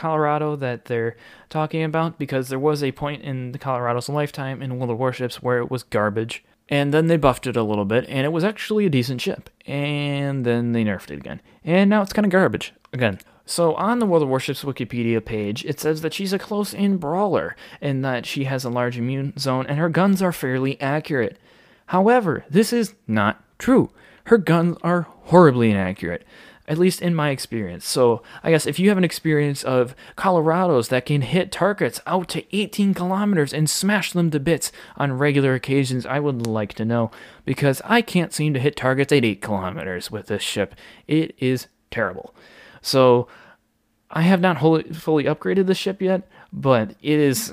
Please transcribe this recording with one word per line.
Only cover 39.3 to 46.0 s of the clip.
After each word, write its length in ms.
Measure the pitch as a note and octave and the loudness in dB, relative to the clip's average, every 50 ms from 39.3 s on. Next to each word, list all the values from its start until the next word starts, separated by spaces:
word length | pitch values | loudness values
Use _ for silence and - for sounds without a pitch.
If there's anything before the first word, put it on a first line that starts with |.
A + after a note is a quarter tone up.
| G2+ - - | 0 -2 -4
kilometers 720 | - G#2 F#2+ F#2 F#2 F#2+ - D2+ F#2 F#2 F2+ - - - | -4 -4 -4 -4 -6 -6 -8 -8 -6 -8 -8 -8 -10 -10
with 160 | G#2 F#2+ - | -12 -8 -6
this 140 | A2 G2 - | -6 -6 -4
ship. 340 | - - G#2+ G2 F#2+ - - - - - - _ - | -4 -2 -2 -2 -4 -4 -14 -20 -20 -20 -20 _ -2
It 260 | D3 D#3 D#3+ D#3 - - | 0 0 0 -2 -6 -4
is 280 | C3 B2+ C3 B2+ - - _ _ _ _ | -2 -2 -2 -2 -4 -10 _ _ _ _
terrible. 420 | - A#2 A2 F#2+ - - - - - - - - - - - - - - - | -6 -4 -4 -4 -4 -8 -14 -16 -20 -20 -20 -20 -20 -20 -20 -20 -20 -14 -8
So 440 | - - C3+ C3 B2+ B2 B2 A#2+ - - - - - - _ _ _ _ _ _ _ _ _ _ _ - | -2 2 4 6 6 6 6 4 -2 -10 -20 -20 -20 -20 _ _ _ _ _ _ _ _ _ _ _ -2
I 100 | D#3 E3 | 0 4
have 180 | F3+ G3 F3+ | 4 4 4
not 160 | F3 F#3 E3+ | 4 2 0
wholly, 280 | C3 C3+ D#3+ D#3+ D#3 D#3 | 4 4 4 4 4 0
fully 400 | - D#3+ D#3+ - - D#3 D3+ C3+ | -4 -12 -10 -2 0 0 2 2
upgraded 420 | - D3+ D3+ - F3+ F#3 F#3+ F#3+ | 0 -2 -2 -2 0 2 2 2
the 80 | F3+ F#3+ | 2 0
ship 260 | - - F#3+ F#3+ G3 | 0 -2 -6 -4 -2